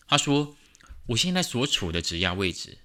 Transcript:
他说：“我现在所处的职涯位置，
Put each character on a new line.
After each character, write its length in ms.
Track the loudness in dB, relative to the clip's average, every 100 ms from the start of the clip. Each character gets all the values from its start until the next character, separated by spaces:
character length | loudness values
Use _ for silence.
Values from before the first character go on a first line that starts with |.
| 0
他 100 | 2
说 400 | 4 2 2 -6 -20 -20 -20 -16 -4
：“我 100 | 0
现 180 | 2
在 80 | 0
所 240 | 0 0 0
处 240 | 0 0
的 100 | -2
职 180 | -2 0
涯 160 | 0 2
位 160 | -2
置， 260 | -2 -10 -16